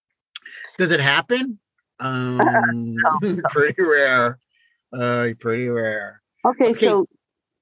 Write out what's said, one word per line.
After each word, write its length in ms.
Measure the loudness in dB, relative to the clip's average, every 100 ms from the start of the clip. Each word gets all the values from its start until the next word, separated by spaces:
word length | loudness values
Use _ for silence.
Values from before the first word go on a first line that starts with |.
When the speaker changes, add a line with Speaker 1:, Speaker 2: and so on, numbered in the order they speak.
| _ _ _ -20 -20 -20 -10 -2
Speaker 1:
Does 140 | 2
it 80 | 2
happen? 600 | 4 2 2 0 -2 -6
Speaker 2:
<laughs> 60 | _ _ _ -8
Speaker 1:
Um, 360 | -4 -2 -2 0
<laughs> 840 | 0 2 0 -2 -6 -2 -2 0
Speaker 2:
No, 80 | -2
no. 120 | -2 -2
Speaker 1:
pretty 300 | 0 0 0
rare. 560 | 0 2 2 2 0 -4 _ _ _ _ _
Uh, 360 | -4 -2 0 -2 -4
pretty 300 | -4 -2 -2
rare. 520 | -2 -2 -4 -8 -14 _ _ 0
Speaker 2:
Okay, 260 | 2 2
Speaker 1:
Okay. 20 |
Speaker 2:
so 320 | 4 2 2 0 _ _ _ _ _